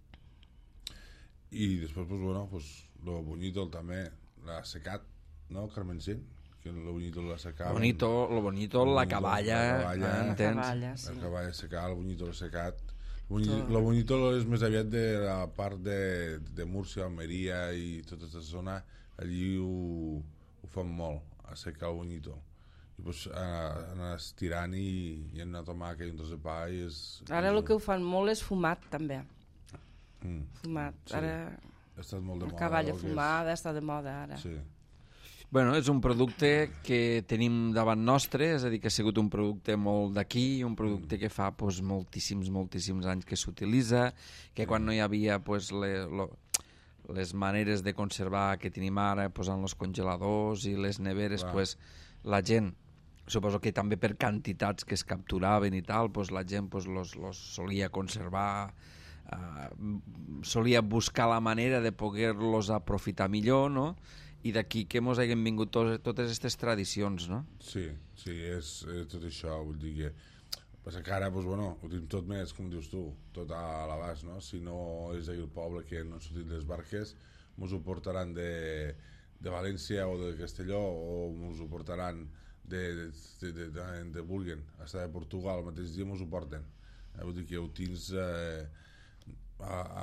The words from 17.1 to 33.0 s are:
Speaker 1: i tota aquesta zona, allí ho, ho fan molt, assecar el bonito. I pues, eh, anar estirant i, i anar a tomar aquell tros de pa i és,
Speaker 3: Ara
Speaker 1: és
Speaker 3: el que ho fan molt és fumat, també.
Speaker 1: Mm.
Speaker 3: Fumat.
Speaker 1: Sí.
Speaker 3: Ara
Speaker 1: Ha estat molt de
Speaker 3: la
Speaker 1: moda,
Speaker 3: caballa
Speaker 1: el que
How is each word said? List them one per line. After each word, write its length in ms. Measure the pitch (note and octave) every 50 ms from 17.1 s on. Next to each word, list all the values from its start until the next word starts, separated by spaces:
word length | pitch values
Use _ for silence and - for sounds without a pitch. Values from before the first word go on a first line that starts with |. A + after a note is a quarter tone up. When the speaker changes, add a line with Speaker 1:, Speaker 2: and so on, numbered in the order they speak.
| F2 E2 E2 E2 E2+ F#2 F#2 F#2 F2+ F2+ F2+ F2 F2
Speaker 1:
i 260 | F2+ F2 F2 E2+ D#2+ D#2
tota 220 | D#2 F2 D#2 E2+
aquesta 160 | D#2+ D#2 E2
zona, 360 | E2 D#2 E2 F2+ F2+ F#2+ F#2+ F#2+ - - - - - - - -
allí 360 | - F2+ F2 F2+ F2+ F#2+ F#2+ F#2
ho, 580 | F#2 F#2 F#2 F2+ F2+ F2 E2+ E2 D#2+ D#2+ D#2 D2+
ho 520 | D2+ D#2 D2+ - - - - - - - -
fan 160 | F#2+ F2+ F2
molt, 340 | E2+ E2+ E2+ D#2+ D2+ D2+ - - - - - - C#2+
assecar 380 | - - - D#2 - E2+ E2+
el 80 | E2+ E2+
bonito. 380 | F2 F2 E2+ D#2+ C#2+ C#2+ C#2+ D2 D2+ - - - - - - - - - - -
I 60 | E2+
pues, 220 | F2 E2+ - - F#2
eh, 640 | - F2+ F#2 F2+ F2 E2+ E2 D#2 D2+ D#2 E2 E2+ F2
anar 220 | F#2 F2 F2 F2
estirant 560 | D#2+ - - - - F#2+ E2+ E2 E2+ F2 F2+ F#2
i, 540 | F#2+ G2 G2 F#2+ F#2 F2+ E2+ D#2 D#2 D2+ D2+ D2
i 80 | D#2+ E2+
anar 160 | F2+ F2 E2+ E2
a 60 | E2
tomar 240 | F2 F2 F2 F2 E2+
aquell 220 | D#2+ F2 E2+ E2
tros 160 | D#2+ D#2+ D#2+ E2
de 60 | D2+ D2
pa 220 | D#2+ D#2+ E2 E2+ E2+ F#2
i 80 | F2+ F2 E2+
és, 140 | D#2 - - - - - - -
Speaker 3:
Ara 220 | - E3+ F3+ G3 G3+
Speaker 1:
és 20 |
Speaker 3:
el 80 | G#3+ G#3
que 120 | - A3
ho 20 | G#3+
fan 240 | G#3 G#3 G3 F#3 F3+
molt 300 | F3 F3+ F#3 G3 G#3 A3
és 100 | G#3+ -
fumat, 460 | - G3 F#3 E3+ D#3+ E3+ - - -
també. 300 | - D3 D#3 D3 C#3 C3 C3+ - - - - - - - - - - - - - - - - - - - -
Speaker 1:
Mm. 160 | F2+ E2+ D#2+ D2 D2 - - -
Speaker 3:
Fumat. 320 | E3 D#3+ D3+ D3 C#3+ - - -
Speaker 1:
Sí. 80 | - - D3+
Speaker 3:
Ara 140 | D#3 D#3+ D#3+ E3 E3 E3+ - - - - - - - - - -
Speaker 1:
Ha 20 |
estat 220 | F#2 - G2+ F#2+ F#2
molt 180 | F#2 F2+ F2
de 60 | F2+
Speaker 3:
la 60 | - -
Speaker 1:
moda, 60 | -
Speaker 3:
caballa 340 | E3+ E3 E3 D#3+ D#3 D3+ D3+
Speaker 1:
el 40 |
que 60 | -